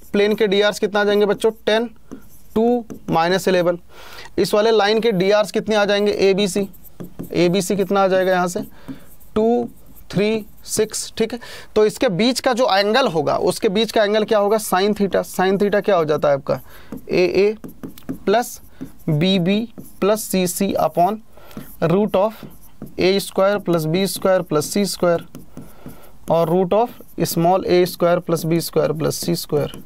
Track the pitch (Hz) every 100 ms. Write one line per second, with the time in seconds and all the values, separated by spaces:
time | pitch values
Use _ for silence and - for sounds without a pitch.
0 | - 208 208 208 214 196 208 208 208 208
1 | 208 208 202 202 226 220 - 220 240 -
2 | - - - - - 214 233 240 220 -
3 | - 160 170 185 185 180 175 175 - -
4 | - - - - 196 208 220 220 202 220
5 | 226 185 190 208 202 220 214 214 202 202
6 | 208 - 196 190 202 202 196 - - -
7 | - - - - 175 190 180 202 190 196
8 | 196 185 185 185 180 208 - - - -
9 | - - - 214 220 240 240 - - -
10 | - 185 208 220 208 - - - 214 -
11 | - - 220 233 - - - 214 214 -
12 | 262 170 233 247 269 233 254 190 202 226
13 | 269 160 139 135 - 175 226 190 226 233
14 | 208 214 208 214 202 214 - 185 202 208
15 | 196 185 180 - 185 196 202 202 190 185
16 | 151 147 151 139 143 139 - - - -
17 | - - 180 - 208 220 - - - -
18 | - - - 220 233 - - - - -
19 | - 151 185 190 175 208 233 - - -
20 | 190 214 - 190 180 - 196 - 156 170
21 | 180 220 - - - - - - 170 185
22 | 214 190 208 214 - - - - - -
23 | 180 196 - - 190 202 202 170 156 175
24 | 190 - 190 185 175 151 147 202 196 -
25 | 175 170 170 - - - - - - -
26 | - - - 165 165 180 180 202 240 -
27 | - - 170 170 170 190 - 180 180 -
28 | 170 175 170 165 165 170 156 160 151 156
29 | 143 - - 170 - 147 139 135